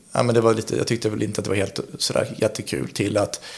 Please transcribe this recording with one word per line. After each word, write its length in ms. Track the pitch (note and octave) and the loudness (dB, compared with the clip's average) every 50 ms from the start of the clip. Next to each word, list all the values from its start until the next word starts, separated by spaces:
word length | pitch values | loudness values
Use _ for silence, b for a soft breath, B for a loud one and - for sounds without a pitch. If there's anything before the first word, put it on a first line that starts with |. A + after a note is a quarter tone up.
| - - | -10 -2
ja, 120 | - B2 A#2+ | 0 2 2
men 120 | A#2+ A#2 | 4 4
det 60 | A#2 | 6
var 120 | A2+ A2+ A2 | 6 6 4
lite, 220 | A2 A2 - - | 4 0 -2 -2
jag 120 | A#2+ - | 0 0
tyckte 220 | - A#2+ A2+ - A2 | 0 0 0 0 -2
väl 140 | G#2+ A2+ G#2+ | 0 0 -2
inte 180 | G#2 G#2+ - | -2 -2 -2
att 40 | G2 | -2
det 40 | - | 0
var 80 | F#2+ | 0
helt 220 | G#2 F#2+ - - - - - - - | 0 0 -2 -4 -6 -8 -8 -6 -4
sådär 360 | - - - - A2 - - | -4 0 2 0 0 0 0
jättekul, 520 | - A2 G#2+ - - G2 - - C#2 C2 B1 - | 0 0 0 0 -4 -6 -4 -4 -4 -4 -4 -2
till 240 | - G2+ G2+ G#2 | -2 -2 2 2
att 240 | G2+ G2+ G2+ - B B B B | 2 0 0 -2 B B B B